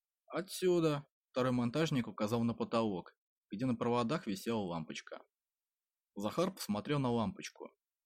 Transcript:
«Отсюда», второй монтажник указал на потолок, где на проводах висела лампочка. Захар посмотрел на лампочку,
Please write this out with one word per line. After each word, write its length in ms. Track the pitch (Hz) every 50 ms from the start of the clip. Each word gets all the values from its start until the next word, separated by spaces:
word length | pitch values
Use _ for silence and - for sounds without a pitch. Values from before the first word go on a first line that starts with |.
| _ _ _ _ _
«Отсюда», 800 | _ - 151 180 190 - - 185 185 175 175 160 160 147 143 143 _ _ _ _ _
второй 200 | _ 131 127 131
монтажник 560 | 123 123 120 120 117 147 165 156 156 127 117
указал 360 | 117 98 - 107 104 120 117 117
на 100 | 117 113
потолок, 640 | - 113 101 - 117 113 110 98 85 - - _ _ _ _ _ _ _ _
где 140 | - 98 131
на 100 | 131 120
проводах 520 | 113 120 120 120 120 120 117 147 180 -
висела 340 | 113 98 95 - 117 117 110
лампочка. 600 | 101 87 85 82 78 - 71 - - - - - - _ _ _ _ _ _ _ _ _ _ _ _ _ _ _ _ _ _
Захар 360 | 202 202 107 101 - 175 190
посмотрел 480 | 190 - - - 104 - 202 - 147 143
на 120 | 135 123
лампочку, 600 | 120 117 110 95 95 - 76 - - - - - _ _ _ _ _ _ _